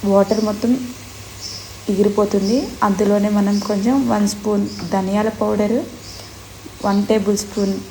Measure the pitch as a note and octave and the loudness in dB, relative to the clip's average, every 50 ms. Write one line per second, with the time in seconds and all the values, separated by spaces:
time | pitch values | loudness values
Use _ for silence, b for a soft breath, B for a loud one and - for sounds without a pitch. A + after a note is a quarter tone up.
0 | - G3+ G3 G3 G3 G3 G#3+ G#3 G#3+ G#3+ G#3 G3+ - A#3 B3 C4 B3+ - - - | 2 4 6 6 6 6 4 2 2 0 0 0 2 2 2 2 0 -8 -10 -12
1 | - - - - - - - - - - - - - - - - - - G3+ F#3+ | -16 -16 -16 -16 -16 -16 -16 -14 -12 -12 -12 -12 -14 -16 -16 -12 -4 -4 2 2
2 | G3+ G3+ G3 - G#3 G3+ - G3+ F#3+ G3 A3+ C4+ F#4 - - - - G#3 G3 F3+ | 2 4 4 2 2 2 2 0 2 2 2 2 0 -2 -4 -2 0 0 2 2
3 | G#3+ G3+ G#3 G#3 G3+ G#3 G#3 G#3 G3+ G3 G#3 G3+ G3+ G3+ G#3 G3+ G3 A#3 C4 C#4 | 2 2 4 4 2 2 4 2 2 2 2 0 0 0 -2 0 2 2 2 2
4 | C4 A#3+ A3 G#3 G#3 G3+ - - - G#3+ G#3 G3+ G3+ G#3 - - - E3+ G#3 G3 | 2 2 2 2 2 0 0 -2 -2 0 0 0 0 -2 -4 -8 -6 -2 -2 0
5 | F#3+ F#3+ G3 G#3 G#3+ A3 A3 - G#3+ G#3 G#3 G3+ G#3 G#3 A3+ C4 F4+ - - - | 0 2 0 2 0 0 0 -2 0 0 2 0 2 2 2 0 -2 -4 -12 -16
6 | - - B B B B B B B - - - - - - - - G#3 G3 G3+ | -16 -16 B B B B B B B -18 -18 -18 -18 -18 -14 -4 -2 0 2 2
7 | G3+ - A3 A3 G3+ G#3 G3+ G3+ - - - A3 G3+ G3 G3 F#3+ - - | 2 4 2 2 2 2 0 0 -2 -6 -2 -2 0 0 -2 -4 -6 -10